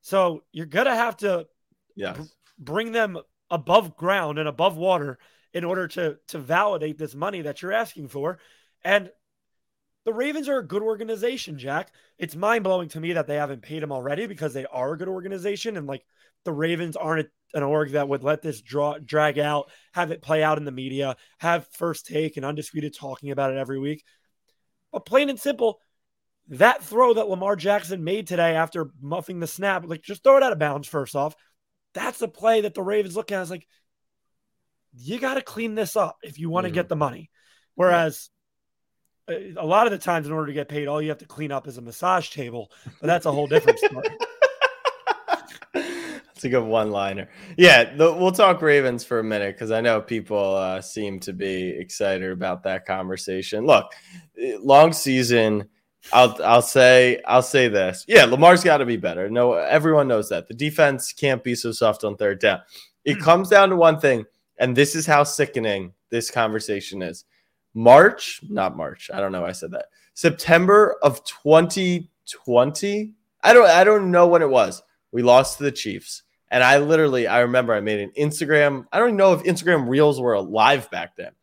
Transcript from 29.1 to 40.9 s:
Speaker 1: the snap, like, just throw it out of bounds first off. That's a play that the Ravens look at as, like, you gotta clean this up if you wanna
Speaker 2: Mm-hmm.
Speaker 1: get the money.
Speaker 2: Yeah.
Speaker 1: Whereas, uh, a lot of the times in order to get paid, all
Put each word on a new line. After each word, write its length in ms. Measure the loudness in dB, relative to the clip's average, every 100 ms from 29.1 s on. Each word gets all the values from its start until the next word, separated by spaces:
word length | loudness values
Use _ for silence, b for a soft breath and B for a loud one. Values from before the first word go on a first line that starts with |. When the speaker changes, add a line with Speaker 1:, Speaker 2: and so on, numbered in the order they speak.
| -10 -10 -10
Speaker 1:
the 80 | -10
snap, 380 | -6 -4 -4 -6
like, 160 | -16
just 200 | -14 0
throw 140 | 4 4
it 60 |
out 80 | 4
of 80 | -2
bounds 280 | -4 -6 -8
first 280 | -10 -8 -6
off. 200 | -8 _ _ _ _ _ _ -10
That's 260 | -10 -8
a 60 | -10
play 340 | _ 0 0
that 140 | -2 -8
the 80 |
Ravens 320 | -6 -4 -4 -8
look 160 | -8
at 100 | -8
as, 80 | -8
like, 160 | -14 _ _ _ _ _ _ _ _ _ _ _ _ _
you 240 | _ -12 -8
gotta 240 | -6 -6
clean 320 | -8 -10 -8
this 220 | -6 -4 -2
up 240 | -4 -6
if 160 | -20 -12
you 140 | -6
wanna 160 | -4 -4
Speaker 2:
Mm-hmm. 80 | -6
Speaker 1:
get 140 | -6
the 60 | -4
money. 360 | -4 -6 -20
Speaker 2:
Yeah. 60 | _ _ _ _
Speaker 1:
Whereas, 560 | 0 2 2 0 -6 -20 _ _ _ _ _ _ _ _ _ -14
uh, 60 | -12 -12 -12
a 80 | 0
lot 220 | 2 2
of 40 |
the 60 | -2
times 300 | -4 -4 -4
in 60 |
order 120 | -8 -8
to 60 |
get 160 | -8 -8
paid, 180 | -8
all 140 | -6